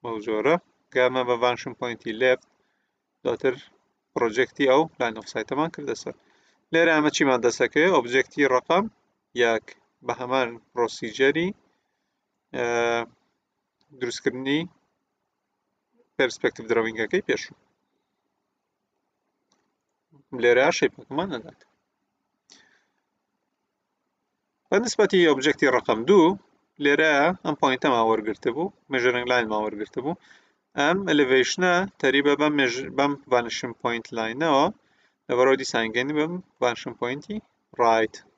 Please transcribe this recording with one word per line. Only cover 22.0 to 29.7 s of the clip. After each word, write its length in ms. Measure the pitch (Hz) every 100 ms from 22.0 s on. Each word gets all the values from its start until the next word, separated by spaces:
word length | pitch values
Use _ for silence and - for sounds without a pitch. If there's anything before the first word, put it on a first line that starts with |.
| _ _ _ _ _ - _ _ _ _ _ _ _ _ _ _ _ _ _ _ _ _ _ _ _ _ _
بە 80 | 196
نسبەتی 440 | 240 - 202 190 165
ئۆبجێکتی 420 | 135 139 - 143 123
ڕەقەم 240 | - 113 123
دوو، 300 | 202 165 196 _ _ _ _
لێرە 280 | 143 147 156 143 156 185
ئەم 120 | 165 147
پۆینتەمان 440 | 139 127 147 120 113
وەرگرتە 420 | 110 107 104 131 127
بوو، 180 | 190 _ _
مێژەرینگ 360 | 131 123 123 123
لاینمان 300 | 123 110 107
وەرگرتە 360 | 107